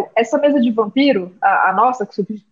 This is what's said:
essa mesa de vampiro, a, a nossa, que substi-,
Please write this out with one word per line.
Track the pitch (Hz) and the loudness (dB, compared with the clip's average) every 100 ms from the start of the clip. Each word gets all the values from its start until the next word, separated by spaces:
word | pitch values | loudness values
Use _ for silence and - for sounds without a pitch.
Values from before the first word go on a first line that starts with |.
| - - | -2 -2
essa | 330 294 | -2 0
mesa | 285 285 | 2 2
de | 240 | 2
vampiro, | 220 214 269 277 208 180 - | 0 -2 0 2 0 -4 -4
a, | 196 190 180 | 0 2 2
a | |
nossa, | 185 240 254 202 | 2 0 -2 -6
que | - | -6
substi-, | 190 208 - | -8 -10 -16